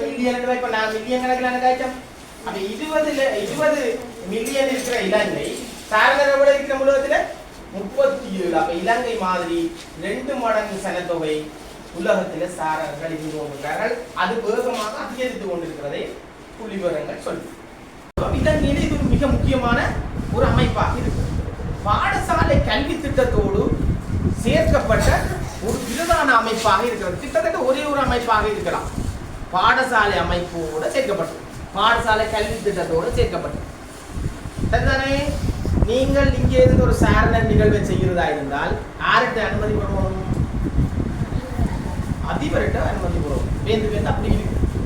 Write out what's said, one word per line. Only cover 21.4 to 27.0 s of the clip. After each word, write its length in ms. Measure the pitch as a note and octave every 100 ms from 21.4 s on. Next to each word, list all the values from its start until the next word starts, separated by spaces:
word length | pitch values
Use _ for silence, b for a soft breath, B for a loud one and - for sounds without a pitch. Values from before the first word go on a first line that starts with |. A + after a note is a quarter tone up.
| - - - -
பாடசாலை 720 | - - G4 G#4 - F4 - - -
கல்வி 280 | G#3+ D4+
திட்டத்தோடு 680 | E4 C#4+ - A#3+ G#3+ G3 - - - - - - - - -
சேர்க்கப்பட்ட 680 | A#3 D#4 D#4+ D4 - G3+ - - - - - -
ஒரு 140 | G#3 C4
பிரதான 560 | G#3 C4 E4+ E4 C4+
அமைப்பாக 520 | A#3 A3+ G#3+ G#3+ F#3+ A#3+
இருக்கிறது. 300 | G3+